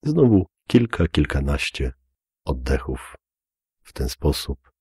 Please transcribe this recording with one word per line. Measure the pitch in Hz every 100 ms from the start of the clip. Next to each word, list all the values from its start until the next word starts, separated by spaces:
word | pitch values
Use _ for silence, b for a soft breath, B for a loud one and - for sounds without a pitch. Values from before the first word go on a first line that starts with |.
Znowu | 147 160 131 104 87 _ _
kilka, | 123 117 - 85
kilkanaście | - 76 69 69 71 - - 64 - _ _ _ _
oddechów | - 65 64 - - 62 - - _ _ _ _ _ _
w | _
ten | - 67
sposób | - 76 71 - 67 _ _